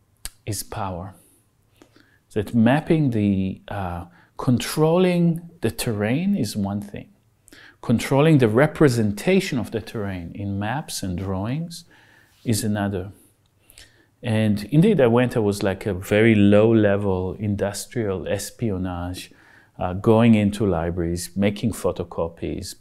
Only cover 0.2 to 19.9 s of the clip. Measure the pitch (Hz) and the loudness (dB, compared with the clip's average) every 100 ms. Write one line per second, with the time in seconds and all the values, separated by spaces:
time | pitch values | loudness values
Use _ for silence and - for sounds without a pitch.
0.2 | - - - 101 - - 98 87 95 - | -16 -12 -10 -10 -8 -8 -8 -8 -12 -16
1.2 | _ _ _ _ _ _ _ _ _ _ | _ _ _ _ _ _ _ _ _ _
2.2 | _ - 95 117 113 143 - 160 143 113 | _ -6 -2 2 4 4 2 0 2 0
3.2 | 104 95 95 95 - 101 92 85 85 _ | 0 0 -2 -6 -10 -8 -8 -8 -12 _
4.2 | _ - - 120 - - 156 175 185 175 | _ -6 0 0 -2 0 2 2 2 2
5.2 | 170 165 - - - - - 104 104 135 | 2 0 -6 -6 -6 -4 -6 -2 -2 0
6.2 | 190 196 104 107 98 101 101 - - _ | -2 -2 -2 -4 -4 -6 -8 -14 -18 _
7.2 | _ _ _ - - _ - 113 - 135 | _ _ _ -20 -20 _ -2 -2 2 2
8.2 | 156 151 117 110 151 - 151 120 107 101 | 6 6 4 4 2 4 4 4 0 -2
9.2 | - 190 180 131 104 113 - 117 101 92 | 0 0 0 -4 -4 -6 -8 -8 -6 -8
10.2 | 85 104 101 98 104 135 156 - 98 87 | -10 -10 -6 -4 -4 -6 -8 -8 -6 -6
11.2 | 95 95 107 143 170 - - _ _ _ | -4 -4 -4 -6 -8 -14 -20 _ _ _
12.2 | _ _ - 107 110 104 101 98 98 - | _ _ -4 -2 -2 -2 -2 -4 -8 -14
13.2 | _ _ _ _ _ - - _ _ _ | _ _ _ _ _ -20 -20 _ _ _
14.2 | 117 110 110 101 - 147 202 180 123 120 | -4 0 0 -2 2 4 4 4 4 4
15.2 | 123 120 104 101 104 95 110 90 98 104 | 2 0 0 0 -2 -2 -4 -6 0 4
16.2 | 113 107 101 101 110 113 104 101 101 92 | 6 6 6 6 6 6 4 2 0 -2
17.2 | 92 - 104 101 101 98 - 123 107 92 | -2 -4 -4 -2 -4 -6 -8 -6 -4 -4
18.2 | - 98 - - 117 92 92 87 87 90 | -4 -6 -6 -6 -4 -4 -6 -6 -8 -10
19.2 | - _ _ _ _ - 90 | -14 _ _ _ _ -8 -6